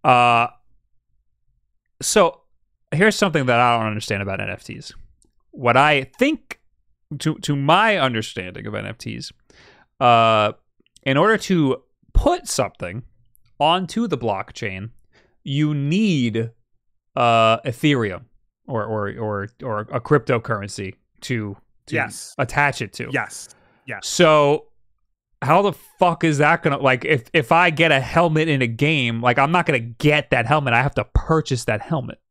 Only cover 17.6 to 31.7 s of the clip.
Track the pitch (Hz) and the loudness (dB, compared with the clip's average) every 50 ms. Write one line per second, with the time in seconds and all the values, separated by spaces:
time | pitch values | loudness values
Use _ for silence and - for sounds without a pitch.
17.6 | - 143 117 - - 151 143 127 113 101 90 87 - _ _ _ _ _ _ _ | -2 -8 -6 0 0 2 2 2 0 -4 -6 -10 -16 _ _ _ _ _ _ _
18.6 | _ - 135 113 101 - 110 107 104 101 - 120 113 107 104 101 98 101 _ _ | _ -8 -6 -6 -4 -4 -6 -6 -6 -6 -8 -8 -8 -6 -6 -6 -8 -10 _ _
19.6 | 135 127 107 104 107 - - 123 - - 151 143 - - 127 113 - - 113 101 | -10 -8 -8 -8 -8 -8 -8 -10 0 2 0 0 2 0 -4 -4 -2 -6 -6 -6
20.6 | 98 101 - - 98 95 - _ _ _ _ _ - - 127 113 107 101 98 - | -6 -12 -12 -12 -12 -12 -12 _ _ _ _ _ -8 -6 -6 -6 -6 -8 -12 -16
21.6 | _ _ _ _ _ - 151 156 131 98 - - - - - - 143 - - 147 | _ _ _ _ _ -8 -6 -6 -6 -6 -10 -16 -18 -14 -6 -6 -6 -4 0 0
22.6 | 147 143 127 - 117 98 - - 120 117 131 123 107 - - - - - - _ | 0 0 -2 -4 -10 -10 -10 -12 -12 -8 -6 -8 -8 -8 -14 -20 -20 -20 -20 _
23.6 | _ _ _ _ _ 131 113 98 - - - - 180 156 156 151 147 143 151 156 | _ _ _ _ _ -14 -14 -12 -10 -8 2 4 4 6 6 4 4 2 0 -2
24.6 | - _ _ _ _ _ _ _ _ _ _ _ _ _ _ _ - 127 160 185 | -6 _ _ _ _ _ _ _ _ _ _ _ _ _ _ _ 0 2 2 2
25.6 | 202 202 - - - _ _ _ 185 175 165 - - 165 147 139 147 147 170 - | 2 0 -2 -4 -18 _ _ _ 2 2 2 0 0 0 2 2 2 2 2 2
26.6 | - 160 139 - 139 131 127 120 - - 151 127 - - - 165 131 - 170 165 | 0 -2 -2 2 2 0 0 0 0 -2 -2 -2 -2 -2 -2 -2 2 4 4 4
27.6 | 180 175 156 139 165 160 147 135 127 - - 170 175 170 156 156 160 165 147 135 | 4 2 2 2 2 2 2 0 0 0 2 2 2 2 2 0 0 0 0 0
28.6 | 127 117 117 110 143 151 160 147 123 120 113 113 117 123 123 139 139 147 175 180 | -2 -2 -2 -2 0 0 0 0 0 -2 -4 0 0 2 2 2 2 2 2 0
29.6 | 165 - 147 123 117 120 113 _ - 147 147 151 147 _ 135 123 113 117 147 156 | 2 0 -2 -2 -4 -6 -8 _ 2 2 2 2 0 _ 0 0 2 2 0 0
30.6 | 143 127 117 117 131 143 - 110 104 _ _ - - - 160 156 151 - 135 117 | 2 2 2 2 2 0 -2 -4 -6 _ _ -4 0 2 0 0 0 -2 -6 -4
31.6 | - - | -2 -4